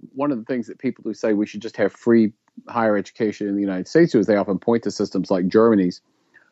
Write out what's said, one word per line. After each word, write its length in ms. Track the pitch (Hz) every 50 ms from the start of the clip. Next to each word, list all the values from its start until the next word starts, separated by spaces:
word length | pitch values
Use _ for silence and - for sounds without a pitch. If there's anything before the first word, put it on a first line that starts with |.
| - - _
one 160 | 131 139 147
of 80 | 143 113
the 60 | 110
things 220 | - 135 123 110
that 120 | - - -
people 240 | - 131 113 - -
who 100 | 117 104
say 180 | - - 113 107
we 140 | 101 107
should 160 | - - 110 -
just 140 | 113 - -
have 140 | 107 98 -
free 400 | - - 120 117 117 110 104 - _ _ _ _ - - -
higher 280 | - 120 113 110 104
education 520 | 101 92 - _ _ 117 107 98 - 104 101
in 60 | 98
the 60 | 101 101
United 260 | 98 92 92 87 -
States 240 | - 156 170 165 -
do 60 | 120
is 80 | 98
they 100 | 85 107
often 220 | 101 95 104 98 90
point 240 | - - 117 120 -
to 80 | 104
systems 400 | 95 - 104 95 - 98 87 -
like 180 | 101 92 90 92
Germany's. 540 | - 107 113 117 113 101 92 90 90 - _ _ _ _ _ _ _ _ _ _